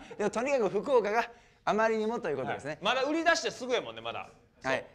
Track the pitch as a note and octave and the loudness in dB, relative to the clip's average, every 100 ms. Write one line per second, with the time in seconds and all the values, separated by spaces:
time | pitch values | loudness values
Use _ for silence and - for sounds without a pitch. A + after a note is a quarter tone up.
0 | - - G#3 G#3+ C4 C#4 G3 F#3+ G3+ B3+ | -4 -2 -2 0 0 2 2 0 4 4
1 | G3+ A3 A#3 - - _ - G3+ A3+ A3 | 4 0 -2 -6 -20 _ 0 4 4 2
2 | G#3+ A#3+ F3 C#3 C3 A2 C#3+ D3+ F#3+ B3+ | 0 -2 -2 -2 -2 -4 -6 -4 -2 0
3 | C4+ D#4+ E4 E4 A3 - B3 A#3 B2+ A2+ | 2 2 4 2 0 -6 -2 -2 -2 -8
4 | A2+ G#2+ F#2 - _ _ C3 C3 - | -8 -8 -10 -16 _ _ -2 -2 -4